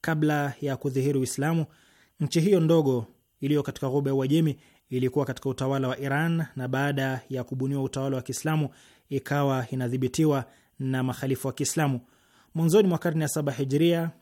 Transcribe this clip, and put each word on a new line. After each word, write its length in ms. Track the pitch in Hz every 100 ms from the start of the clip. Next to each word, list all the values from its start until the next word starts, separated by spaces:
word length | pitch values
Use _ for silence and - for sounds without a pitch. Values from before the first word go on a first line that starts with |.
Kabla 540 | - 160 151 147 143 135
ya 160 | 143 131
kudhihiri 420 | 147 131 135 139
Uislamu, 460 | 127 - 143 165 151 _ _ _ _ _
nchi 200 | 147 170
hiyo 200 | 165 190
ndogo 460 | 160 165 143 123 110 _ _ _
iliyo 220 | 139 147
katika 260 | 139 - 135
Ghuba 220 | 139 139
ya 40 |
Uajemi 420 | 135 135 156 160 135 _ _ _
ilikuwa 340 | 127 127 139
katika 240 | 131 127 135
utawala 400 | 131 135 135 131
wa 100 | 127
Iran, 460 | 139 139 165 165 160 -
na 120 | 127
baada 520 | 131 143 139 135 135 -
ya 140 | 131
kubuniwa 380 | 123 131 135 139
utawala 340 | 135 139 135 131
wa 60 |
Kiislamu 460 | - 123 156 156 143 - - _ _
ikawa 580 | 139 - 143 143 131 123
inadhibitiwa 760 | 131 123 127 127 - 156 139 123 _ _ _
na 240 | 131 131
makhalifu 440 | 131 123 131 135 135
wa 60 |
Kiislamu. 480 | 127 143 - 147 127 - _ _ _ _
Mwanzoni 340 | 160 165 190 202
mwa 100 | 165
karne 240 | 175 160
ya 60 | 151
saba 240 | - 143
Hijria 580 | 135 139 143 170 170 170 -